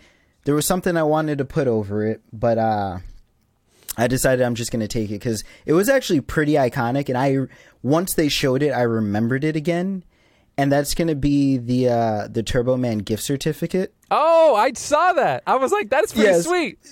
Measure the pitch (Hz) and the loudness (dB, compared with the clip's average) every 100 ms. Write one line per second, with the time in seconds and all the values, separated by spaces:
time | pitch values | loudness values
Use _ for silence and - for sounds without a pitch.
0 | _ _ _ _ - 147 147 185 180 170 | _ _ _ _ -2 0 0 -2 0 0
1 | 156 156 156 143 131 160 135 110 101 104 | 0 0 -2 -4 -4 -2 0 0 -2 -4
2 | 107 110 _ 110 120 113 110 107 98 90 | -4 -4 _ -4 0 2 2 0 -2 -6
3 | - - _ _ _ _ _ _ - - | -12 -20 _ _ _ _ _ _ -12 -2
4 | 123 131 139 127 123 117 117 120 107 120 | 0 2 2 2 0 -2 -4 -4 -4 -4
5 | 107 104 123 110 - - - 160 208 269 | -4 -6 -6 -6 -8 -12 0 2 4 2
6 | 254 160 117 - 151 151 127 139 120 135 | 2 -2 0 -2 2 2 2 0 -2 -2
7 | 143 123 139 135 131 - - _ 123 156 | -2 -2 0 0 -2 -8 -20 _ 0 0
8 | 185 - 151 - 139 127 147 120 117 113 | 0 0 0 0 0 0 0 0 0 0
9 | 107 104 117 131 156 156 151 170 185 190 | 0 0 0 0 -2 -4 -2 -2 -2 -6
10 | - _ _ _ _ - 139 143 143 - | -12 _ _ _ _ -2 0 2 0 -2
11 | 165 147 143 143 139 135 117 123 123 117 | -2 0 0 2 2 0 0 0 2 2
12 | 113 107 107 117 104 131 120 127 123 107 | 0 -2 -4 -6 -2 -2 0 0 0 -2
13 | 101 107 - 143 - 151 170 185 190 _ | -4 -4 -4 -4 -4 -4 -4 -4 -4 _
14 | - 220 311 330 320 214 240 240 - 294 | -2 0 4 6 6 4 2 -2 -2 2
15 | 359 349 202 127 - 226 262 415 220 262 | 2 2 2 0 0 0 2 0 0 0
16 | 427 - 214 175 226 359 262 - - | 0 2 4 4 2 -2 -2 -6 -8